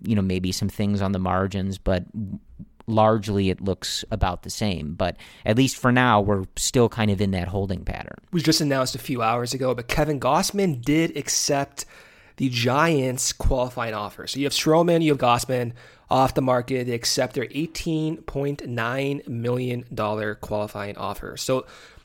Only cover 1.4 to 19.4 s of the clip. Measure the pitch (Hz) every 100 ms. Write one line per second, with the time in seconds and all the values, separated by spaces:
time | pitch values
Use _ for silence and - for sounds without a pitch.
1.4 | 95 98 95 95 - 90 87 - 101 101
2.4 | - - - - - 110 110 110 101 101
3.4 | 95 90 98 90 - - - 95 95 -
4.4 | 185 - 107 85 73 80 90 - - -
5.4 | - 113 135 - 127 123 127 107 101 101
6.4 | 95 - - 131 117 - 107 98 101 95
7.4 | 90 98 98 90 - - - 50 - 175
8.4 | 143 151 151 135 127 123 - 123 113 120
9.4 | 120 131 131 120 117 - 151 143 123 156
10.4 | 190 202 196 127 120 156 165 151 - -
11.4 | - 143 143 - - - - - - -
12.4 | 135 120 120 135 165 151 131 123 - -
13.4 | - 131 123 127 113 107 104 - - 131
14.4 | 139 - 156 160 175 165 160 139 123 120
15.4 | - 127 120 120 - - _ 131 131 -
16.4 | 131 123 123 131 123 117 - - 127 139
17.4 | 117 139 165 - 170 156 156 160 - 139
18.4 | 143 143 - 120 113 135 139 143 - 117